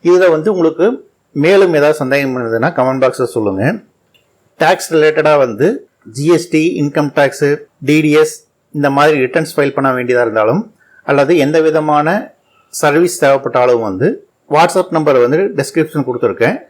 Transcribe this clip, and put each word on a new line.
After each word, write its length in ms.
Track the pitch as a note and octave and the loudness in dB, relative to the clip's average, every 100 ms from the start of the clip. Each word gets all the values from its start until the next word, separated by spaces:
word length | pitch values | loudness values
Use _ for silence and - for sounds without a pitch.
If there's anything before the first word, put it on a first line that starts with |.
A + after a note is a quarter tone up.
| E3+ | 2
இதுல 200 | F3+ F#3 | 4 4
வந்து 140 | D#3 D#3+ | 2 0
உங்களுக்கு 340 | F#3+ D#3+ D#3+ F#3+ C4 - _ _ D3 | 0 0 0 -2 -2 -12 _ _ -2
மேலும் 300 | D#3 G3 F#3+ D#3 | 2 4 4 2
ஏதாவது 180 | D3 D#3 | 0 0
சந்தேகம் 320 | C3 C#3 C3+ B2+ | -2 -2 -2 -6
இருந்ததுன்னா 340 | A2+ A2+ C3+ D#3+ | -4 -2 -2 -2
கமெண்ட் 240 | B2+ C3 | -2 0
பாக்ஸ்ல 240 | B2+ B2 B2 | -2 -2 -4
சொல்லுங்க. 300 | A#2+ G#2 F#2+ A#2 G#3 - _ _ _ _ _ _ _ | -2 -4 -2 -4 -4 -12 _ _ _ _ _ _ _
டாக்ஸ் 260 | D#3+ F3+ - | 0 0 0
ரிலேட்டடா 400 | D#3+ D3+ D#3 D3+ D3 | 2 2 2 2 2
வந்து 240 | C3 G#2+ D#3 C4+ - _ - A2 | 2 0 -2 -2 -10 _ -20 -6
ஜிஎஸ்டி, 460 | D3 E3+ - D#3+ D#3 - | 0 0 2 -2 0 -2
இன்கம் 300 | D3 D#3 D3 C#3+ | -4 -2 -2 0
டாக்ஸு, 320 | C#3+ - C#3+ D3 - _ C3 | -2 0 -2 -2 -6 _ 0
டிடிஎஸ் 460 | D3+ D#3 D3+ D#3 - _ _ _ D3+ | 2 2 2 2 -2 _ _ _ -4
இந்த 100 | C#3 C#3 | -2 2
மாதிரி 180 | D3 D#3 | 2 2
ரிட்டர்ன்ஸ் 280 | C3 E3+ D#3+ - | 0 -2 -4 -2
ஃபைல் 180 | C#3 - | -2 0
பண்ண 140 | C3+ B2+ | -2 -2
வேண்டியதா 260 | A#2+ B2 A#2+ | -2 0 0
இருந்தாலும் 360 | G#2+ G#2+ D3+ A3 _ _ _ - | 0 0 0 -4 _ _ _ -4
அல்லது 260 | C#3+ C#3 F3 | 0 2 2
எந்த 160 | C#3 D#3+ D#3+ | 2 2 2
விதமான 500 | D#3 D3+ D3 D3+ G3+ - _ _ _ _ - | 0 0 0 0 -4 -6 _ _ _ _ -4
சர்வீஸ் 400 | D3+ D3 F3 - | 0 2 0 0
தேவைப்பட்டாலும் 600 | C#3 C#3 C3+ C3 B2+ A#2+ A2 | 2 2 0 0 2 0 -2
வந்து 200 | F#2 D3 B3+ _ _ _ C#3+ | -2 -2 -4 _ _ _ 0
WhatsApp 340 | F3 F#3 F3+ E3 | 2 0 -2 -2
நம்பர் 220 | D3+ C3+ | 0 2
வந்து 140 | A#2+ D3+ G3 G3 | 2 0 -2 -4
டிஸ்கிரிப்ஷன் 460 | C3+ - D#3 D3 C3 | -4 -2 -2 -4 -6
கொடுத்துருக்கேன். 500 | A#2+ A#2 F#2 A#2 B3+ | -2 -4 0 -2 -2